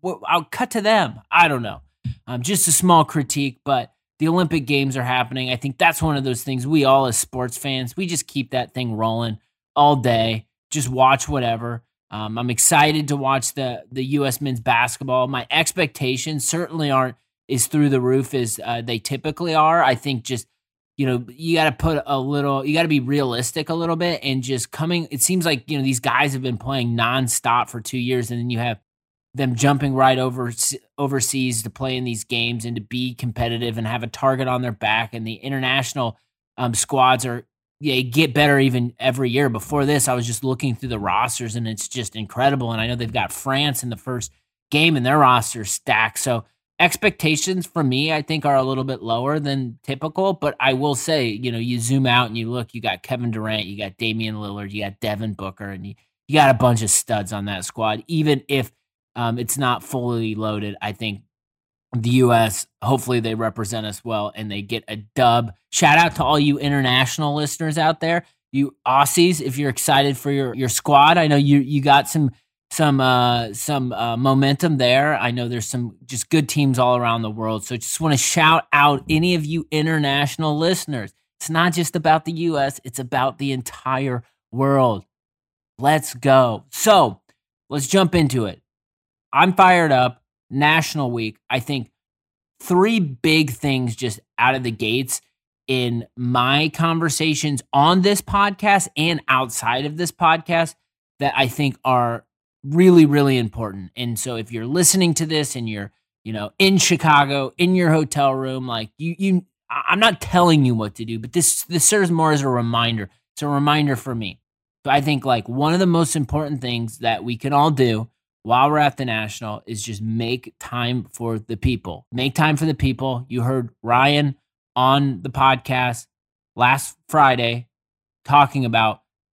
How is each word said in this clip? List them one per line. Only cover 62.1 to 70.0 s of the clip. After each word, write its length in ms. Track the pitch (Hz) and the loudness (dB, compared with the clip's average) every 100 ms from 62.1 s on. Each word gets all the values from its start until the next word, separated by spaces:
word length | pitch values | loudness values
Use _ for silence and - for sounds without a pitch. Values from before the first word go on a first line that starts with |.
U 240 | 127 123 | 4 6
S, 320 | 117 110 95 - - | 4 2 -2 -10 -8
hopefully 340 | 110 131 127 123 | -2 -2 0 -2
they 160 | 113 | -2
represent 520 | 110 113 110 101 113 107 | -4 -4 -4 -8 -6 -8
us 180 | 98 | -10
well 260 | 120 107 104 | -6 -6 -6
and 160 | - 107 | -8 -10
they 100 | 101 | -8
get 240 | 101 113 - | -8 -8 -8
a 80 | 110 | -14
dub. 580 | 104 - 123 120 117 - _ | -6 2 4 4 0 -8 _
Shout 240 | - 156 156 | 2 4 6
out 200 | 170 - | 4 2
to 60 | |
all 160 | 135 151 | 0 2
you 200 | 147 139 | 2 2
international 760 | 143 139 131 127 127 - 151 | 0 0 2 2 2 -2 -4
listeners 440 | 147 147 - 160 156 | -2 -4 -4 -4 0
out 220 | 160 160 | 0 0
there, 260 | 160 170 - _ _ | -2 -2 -4 _ _
you 240 | 135 139 - - | -2 -2 -4 0
Aussies, 540 | 131 139 180 175 156 | 2 4 4 4 4
if 160 | 135 127 | -2 -4
you're 140 | 143 | -4
excited 480 | 123 - 139 | -2 2 2